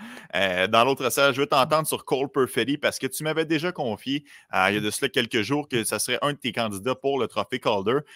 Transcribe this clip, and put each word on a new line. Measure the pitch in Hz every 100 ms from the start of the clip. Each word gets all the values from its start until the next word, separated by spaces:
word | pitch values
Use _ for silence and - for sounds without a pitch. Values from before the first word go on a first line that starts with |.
| 226 - -
euh, | 90 98 90 95
dans | 110
l'autre | 123 135 127
salle. | 127 139 127
Je |
veux | 143
t'entendre | 147 131 151 156
sur | 117 -
Cole | 131 139
Perfetti | 143 123 - 113 143
parce | 117 -
que | 135
tu | -
m'avais | 151 156 156
déjà | 160 175
confié, | 170 135 101 - 143 - - _ 95
euh, | 92
il | 104
y |
a |
de | 107
cela | - 139
quelques | 135 120 117
jours, | 107 147 143
que | 120
ça | 104 107
serait | - 123
un | 143
de | 143
tes | 127
candidats | 127 113 98 107 135
pour | 139 139
le | 113
trophée | - 98 127
Calder. | 135 104 95 135 147